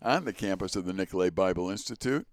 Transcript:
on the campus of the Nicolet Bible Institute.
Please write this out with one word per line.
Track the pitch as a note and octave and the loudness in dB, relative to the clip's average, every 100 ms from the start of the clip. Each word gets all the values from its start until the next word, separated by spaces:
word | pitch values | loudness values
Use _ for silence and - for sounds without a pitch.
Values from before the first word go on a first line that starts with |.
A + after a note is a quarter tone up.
on | A2+ D#3+ | 0 0
the | D3 | 0
campus | F#2 G#2 F#2 G2 G2+ | -2 -2 0 -2 -2
of | F2+ | -2
the | |
Nicolet | F#2+ F#2 F#2+ F2+ E2+ | -2 0 2 2 4
Bible | F#2+ F2 F2+ | 2 2 -2
Institute. | G2 - A#2 B2 C#3+ - | -4 -8 -6 -2 -2 -2